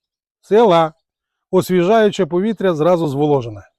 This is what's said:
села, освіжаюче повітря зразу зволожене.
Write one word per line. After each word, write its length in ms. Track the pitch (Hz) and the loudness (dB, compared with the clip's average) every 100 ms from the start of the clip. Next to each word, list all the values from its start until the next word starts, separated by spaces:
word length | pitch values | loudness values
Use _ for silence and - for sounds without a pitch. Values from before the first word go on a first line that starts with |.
| _ _ _ _ | _ _ _ _
села, 520 | - 208 220 165 160 - _ _ _ _ _ | -2 2 4 2 0 -4 _ _ _ _ _
освіжаюче 720 | 185 - 180 175 226 214 202 156 | -2 0 0 2 2 2 0 -4
повітря 480 | 175 214 214 190 | -4 -4 -2 -2
зразу 340 | 151 165 175 156 | 0 0 0 -2
зволожене. 640 | 135 147 139 113 104 - | -2 0 0 -4 -14 -20